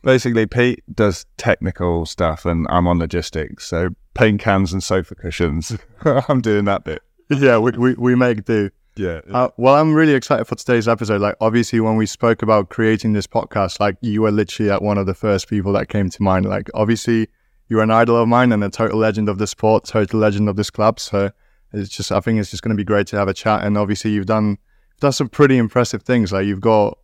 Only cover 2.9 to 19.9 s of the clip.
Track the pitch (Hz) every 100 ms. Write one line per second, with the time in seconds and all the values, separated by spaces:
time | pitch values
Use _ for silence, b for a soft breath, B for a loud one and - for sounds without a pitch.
2.9 | 87 82 90 80 80 76 - - 82 87
3.9 | - _ - 117 98 - 98 95 95 -
4.9 | 95 82 - 87 - 85 76 - 113 -
5.9 | - 156 131 - 135 113 104 101 98 -
6.9 | 80 _ _ _ 139 139 117 117 117 123
7.9 | 123 123 123 127 107 98 110 98 _ _
8.9 | - 92 80 78 117 127 - 123 143 156
9.9 | 151 160 139 - 139 - - - 120 110
10.9 | 117 107 104 101 - 113 117 117 117 110
11.9 | 110 107 - 117 113 107 107 95 - 110
12.9 | 110 117 107 - 113 - 107 95 - 104
13.9 | 92 120 104 110 104 104 - 107 98 104
14.9 | 101 98 92 110 98 - 107 98 98 -
15.9 | 104 95 - 101 92 98 101 104 - 107
16.9 | 113 - 113 110 _ _ _ _ 110 110
17.9 | 113 117 117 117 120 127 107 101 - 110
18.9 | 110 110 104 107 98 104 - 110 110 -